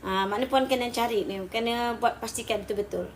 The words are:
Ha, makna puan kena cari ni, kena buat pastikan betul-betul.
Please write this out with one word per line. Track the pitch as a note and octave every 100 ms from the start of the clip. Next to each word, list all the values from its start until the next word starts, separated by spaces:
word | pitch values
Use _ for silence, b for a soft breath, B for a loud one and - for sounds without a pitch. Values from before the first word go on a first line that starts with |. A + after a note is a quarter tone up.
| F#3+
Ha, | F#3+ G3
makna | G#3 B3+
puan | C4+ C4
kena | B3+ A#3+
cari | A3+ A#3 A3 -
ni, | G3 F#3
kena | A3+ A#3 A#3 A#3+ A#3
buat | A#3 -
pastikan | A3+ - A3+ A3
betul-betul. | F#3+ G3+ G3+ F3+ F3+